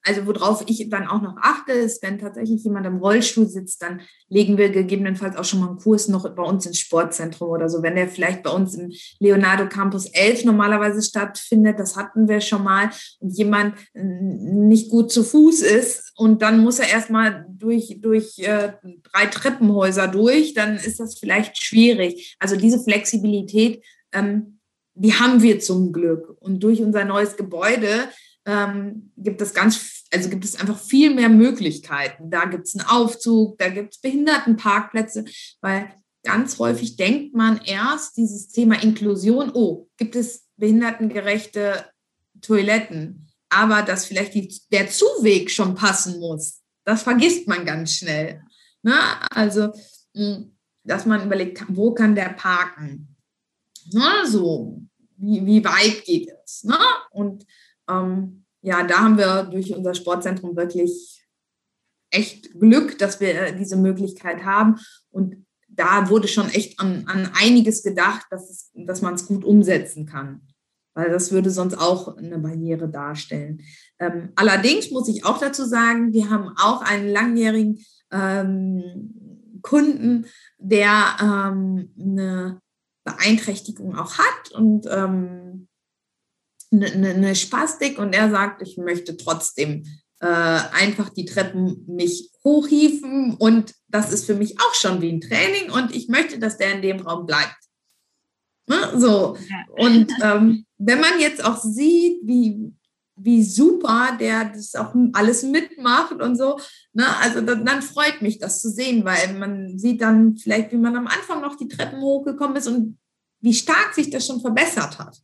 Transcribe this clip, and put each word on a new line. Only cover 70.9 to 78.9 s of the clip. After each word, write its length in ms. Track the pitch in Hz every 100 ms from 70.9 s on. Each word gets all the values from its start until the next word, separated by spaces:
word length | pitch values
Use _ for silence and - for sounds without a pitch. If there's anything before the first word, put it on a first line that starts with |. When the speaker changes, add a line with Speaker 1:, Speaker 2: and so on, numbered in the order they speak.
Speaker 1:
Weil 160 | - 170
das 200 | 180 180
würde 200 | 190 185
sonst 240 | 185 180 170
auch 420 | 170 185 - -
eine 220 | 160 170
Barriere 500 | 156 165 165 160 160
darstellen. 720 | 147 143 151 - 151 147 156 - - _ _
Ähm, 320 | 175 170 170 -
allerdings 560 | 208 196 220 359 -
muss 160 | 254 226
ich 160 | 214 -
auch 120 | 214
dazu 260 | 277 277
sagen, 480 | 254 233 233 233 233
wir 160 | 220 208
haben 200 | 214 190 -
auch 240 | 202 240
einen 280 | - 202 202
langjährigen, 760 | 202 240 233 220 220 214 214 - _ _
ähm, 1040 | 190 190 196 190 190 190 185 180